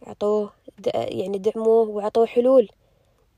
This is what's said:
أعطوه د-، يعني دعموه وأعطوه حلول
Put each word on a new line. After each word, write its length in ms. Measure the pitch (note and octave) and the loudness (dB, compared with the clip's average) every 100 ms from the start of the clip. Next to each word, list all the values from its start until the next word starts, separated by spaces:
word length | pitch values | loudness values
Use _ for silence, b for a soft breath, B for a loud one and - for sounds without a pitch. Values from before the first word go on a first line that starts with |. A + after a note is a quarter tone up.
| - | -20
أعطوه 460 | G#3 G#3 G#3+ G#3 - - - | -6 -2 -2 -4 -10 -20 -10
د-، 80 | G3 G#3+ | -6 -4
يعني 420 | A#3 A3+ F#3+ G3+ | -4 -6 -6 -4
دعموه 520 | G3+ A3+ A3 A3+ A3 | -4 -2 2 2 2
وأعطوه 360 | G#3 G3+ A#3 A3+ | -4 -4 0 0
حلول 440 | A#3+ B3 C4 G#3 _ _ _ _ _ _ | 2 4 4 4 _ _ _ _ _ _